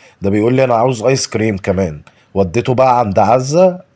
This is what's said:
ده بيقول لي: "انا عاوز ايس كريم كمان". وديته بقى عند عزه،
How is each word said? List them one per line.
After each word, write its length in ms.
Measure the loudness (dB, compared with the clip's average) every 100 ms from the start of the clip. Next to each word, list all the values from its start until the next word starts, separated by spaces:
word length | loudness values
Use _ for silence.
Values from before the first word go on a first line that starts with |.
| -20 -8
ده 80 | -2
بيقول 240 | 0 0
لي: 100 | 2
"انا 100 | 2
عاوز 280 | 2 0 0
ايس 260 | -2 -2 -2
كريم 280 | -4 -4 -4
كمان". 440 | -4 -2 -4 -6 -18 _ _
وديته 400 | -4 -2 -2 -2
بقى 240 | 2 2 2
عند 200 | 0 0
عزه، 600 | 2 2 0 2 2 0 -4